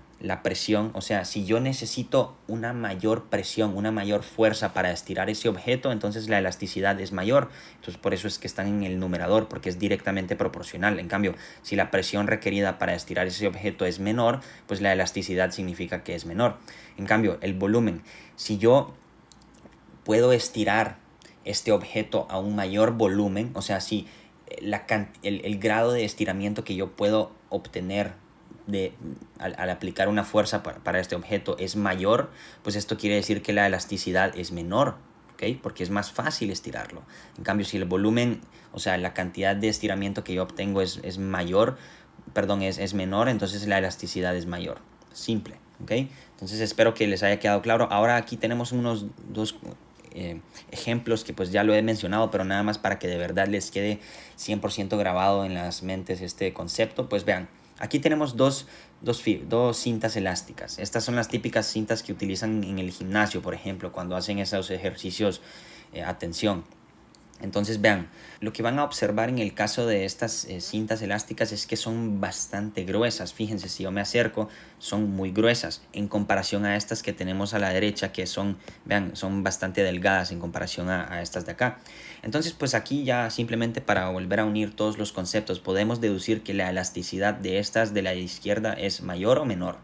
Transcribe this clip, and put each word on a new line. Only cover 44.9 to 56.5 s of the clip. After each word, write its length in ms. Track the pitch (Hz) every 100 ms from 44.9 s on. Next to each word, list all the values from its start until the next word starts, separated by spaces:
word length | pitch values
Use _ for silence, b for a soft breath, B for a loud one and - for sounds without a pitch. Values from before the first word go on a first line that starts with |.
| - -
Simple, 480 | - - 110 - - - -
¿ok? 100 | - 120 135 B B
Entonces 280 | - 95 107
espero 320 | 110 - 113
que 140 | 110 104
les 160 | 95
haya 160 | 101 104
quedado 240 | 104 101
claro. 240 | 117 113 117
Ahora 240 | 101 117 120
aquí 200 | 110 113
tenemos 360 | 110 120 120
unos 340 | 123 120 113 104 - -
dos, 260 | 107 110 - - - - - -
eh, 280 | - 87 82 - B -
ejemplos 500 | - 117 120 117 110
que 100 | -
pues 200 | - 92
ya 100 | 101
lo 100 | 107
he 100 | 107
mencionado, 480 | 110 110 87 107 110
pero 120 | 101
nada 200 | 95 98
más 140 | 104 107
para 200 | 98 98
que 80 | 92
de 100 | 87
verdad 300 | 87 90 98
les 240 | 101 -
quede 300 | 98 104 104 B B B
cien 260 | - - 107
por 120 | 107
ciento 260 | - 95 104
grabado 460 | 95 90 95 101
en 100 | 95
las 300 | 90 87 -
mentes 360 | 92 95 92 90
este 320 | 90 - 95